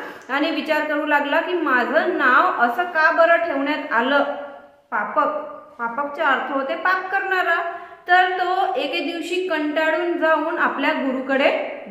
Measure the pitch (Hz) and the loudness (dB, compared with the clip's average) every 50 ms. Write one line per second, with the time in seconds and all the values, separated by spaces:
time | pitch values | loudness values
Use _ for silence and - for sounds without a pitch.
0 | - - - - - - 254 277 294 330 294 277 - 311 311 302 302 302 302 294 | -10 -12 -14 -16 -10 -4 -2 -2 0 0 -2 -4 -2 -2 0 0 0 -2 -2 -2
1 | 302 294 294 285 285 285 294 330 330 339 359 349 320 285 254 247 233 220 254 320 | 0 2 2 2 2 2 0 0 0 0 -2 -2 0 2 2 2 2 2 2 0
2 | 359 359 349 311 285 254 254 285 339 359 - - 240 240 - 359 349 349 - 320 | 2 2 0 2 2 4 6 6 4 4 2 2 2 0 2 0 -2 -2 0 2
3 | 311 330 339 330 330 330 339 330 339 339 294 277 277 285 302 285 277 - - 226 | 2 4 6 6 6 6 6 4 2 0 -2 -2 0 -2 -2 -4 -4 -2 0 0
4 | 240 262 285 285 277 285 - - - - - - - - - _ _ - 247 214 | 2 2 2 2 2 0 -2 -8 -8 -12 -14 -18 -20 -20 -20 _ _ -6 -4 -4
5 | 208 - - 302 285 277 302 294 302 - - - - - - - 233 233 - 285 | -4 -2 0 0 0 0 0 -4 -8 -10 -14 -16 -18 -18 -12 -8 -8 -6 -4 -4
6 | 285 - - 349 320 294 262 240 - - 285 269 269 277 330 330 339 370 370 381 | -6 -4 -4 -2 0 0 0 0 -2 -4 -4 -4 -2 -4 -4 -2 0 0 0 0
7 | 370 370 392 392 381 381 381 370 339 349 339 349 339 339 - - - - - - | -2 -2 -4 -2 -2 0 0 0 2 2 0 0 -2 -4 -8 -10 -14 -16 -20 -10
8 | - - 359 370 370 370 370 370 359 349 359 370 403 381 370 - 294 285 - 339 | 0 2 4 4 4 4 2 -2 -2 -2 0 0 0 -2 -2 -2 -2 -2 -4 -4
9 | 285 277 339 330 302 - 359 359 370 - 320 302 302 302 294 320 320 320 311 330 | -4 -4 -6 -6 -6 -4 -4 -4 -2 -2 -2 -2 -2 -2 0 0 0 2 0 0
10 | 349 349 339 277 302 320 320 311 302 - 339 320 277 240 - - 285 302 311 269 | 0 -2 -2 0 2 2 2 2 2 -2 -2 0 -2 -2 -2 0 0 0 0 0
11 | 254 269 254 269 254 - 277 262 - - - - - - - - - 208 | 0 -2 -2 -2 -2 0 0 2 4 2 2 0 -4 -6 -8 -12 -12 -6